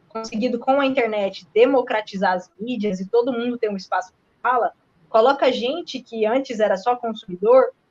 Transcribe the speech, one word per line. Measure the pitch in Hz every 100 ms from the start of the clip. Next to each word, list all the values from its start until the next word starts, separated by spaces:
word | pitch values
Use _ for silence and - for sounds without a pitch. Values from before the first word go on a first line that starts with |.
| _
conseguido | 226 226 220 247 240
com | - 277
a | 269
internet | 262 226 208 196 196 -
democratizar | 214 254 277 - 220 214 196 190
as | 185 - -
mídias | 233 226 208 185
e | 190
todo | 233 247
mundo | 233 240 240
ter | 214
um | 196
espaço | - - 247
de | _ _ _
fala, | 233 247 185 - _ _ _
coloca | 220 254 277 277
a |
gente | 208 240 330 339 262
que | - 226 208
antes | 262 269 214
era | 208 190
só | 240 247
consumidor | 226 220 - 175 208 262 - - _